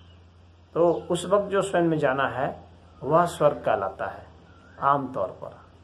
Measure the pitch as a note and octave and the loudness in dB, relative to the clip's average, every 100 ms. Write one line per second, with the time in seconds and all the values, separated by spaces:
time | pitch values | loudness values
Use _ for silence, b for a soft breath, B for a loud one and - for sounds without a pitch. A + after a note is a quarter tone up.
0 | - - - - - _ _ D3+ F3 E3 | -20 -20 -20 -20 -20 _ _ 2 2 2
1 | - F3 G3 G3+ F#3+ G3 - F3+ E3+ D#3 | -2 -4 2 0 2 -2 0 2 2 2
2 | C#3 C3+ B2+ B2 C#3+ - - - - - | 0 0 -2 -2 -6 -6 -16 -20 -20 -12
3 | C3 E3 E3+ - D3+ - - G#2 F#2+ - | 0 2 2 2 2 2 -2 -2 -2 -6
4 | A#2 - - - - - - - C3+ C#3+ | -10 -10 -18 -20 -20 -20 -20 -2 0 2
5 | B2+ A2 F#2 - - - - - | 0 -6 -6 -8 -16 -18 -20 -20